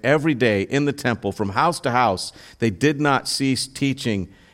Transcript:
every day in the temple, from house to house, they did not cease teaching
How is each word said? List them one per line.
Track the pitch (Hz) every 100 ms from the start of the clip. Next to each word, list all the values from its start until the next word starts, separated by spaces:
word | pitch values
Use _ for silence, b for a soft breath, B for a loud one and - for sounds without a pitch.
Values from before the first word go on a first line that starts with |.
every | 123 151 160
day | 127 120 101
in | 98 135 143
the |
temple, | 139 131 117 101
from | - 101
house | 98 160 170
to | 135
house, | 123 117 92 - B B -
they | 117
did | 92 147 143
not | 147 131 -
cease | - 135 131 -
teaching | - 139 131 123 101 87 b b